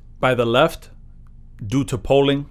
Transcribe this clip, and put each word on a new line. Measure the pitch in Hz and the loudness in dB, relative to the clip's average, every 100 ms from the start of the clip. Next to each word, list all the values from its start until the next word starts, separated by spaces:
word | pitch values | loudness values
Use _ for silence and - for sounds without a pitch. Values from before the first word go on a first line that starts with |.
| - - | -20 -4
by | 127 | 0
the | 123 117 | 0 2
left | 120 165 - - - - - - - - - 107 | 2 2 -2 -18 -20 -20 -20 -20 -20 -20 -16 -4
due | 127 | -4
to | 135 107 | -2 -4
polling, | - 139 139 139 143 | 0 2 2 0 -4